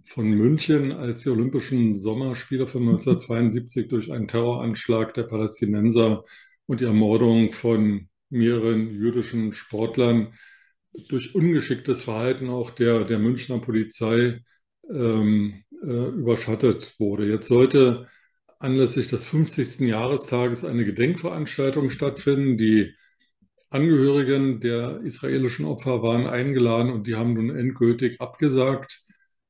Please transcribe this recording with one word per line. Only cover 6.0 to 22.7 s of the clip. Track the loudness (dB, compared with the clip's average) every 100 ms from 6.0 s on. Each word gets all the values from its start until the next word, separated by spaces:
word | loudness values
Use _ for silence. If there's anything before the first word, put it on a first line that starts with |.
| 4 0 -6 -20 -20 _ -6
und | -2
die |
Ermordung | 2 4 4 4 6 4 4
von | 0 0 2 2 -2 -8 _ -6
mehreren | 0 2 2 0 0 -2
jüdischen | -2 -2 -2 -2 -4 -4
Sportlern | -6 -8 -4 -2 2 4 4 0 -6 -20 -20 _ _ _ -20 -6
durch | -6 -4
ungeschicktes | 0 2 2 0 -4 -4 -4
Verhalten | -4 -2 -2 -2 -4
auch | -6 -6
der, | 0 2 2
der | 2 0
Münchner | 0 0 -4 -6
Polizei, | -2 -2 -2 -4 0 2 2 -2 -12 _ _ _ -10
ähm, | -2 0 2 4 2 0 -6 _ -12
äh, | -6 -4 -4
überschattet | -2 0 0 -2 0 0 0 -4 -4
wurde. | -2 0 -2
Jetzt | -2 2
sollte | 4 6 6 4 4 -6 _ _ _ _ _
anlässlich | -2 2 2 0 -4
des | -6
fünfzigsten | -2 0 0 -2 -6 -2 -2
Jahrestages | 0 -2 -4 -2 -2 -2 -4
eine | -4 -2
Gedenkveranstaltung | -2 0 0 0 -6 -6 -6 -4 -2 0 -2
stattfinden. | -2 -4 -2 0 2 2 2
Die | 4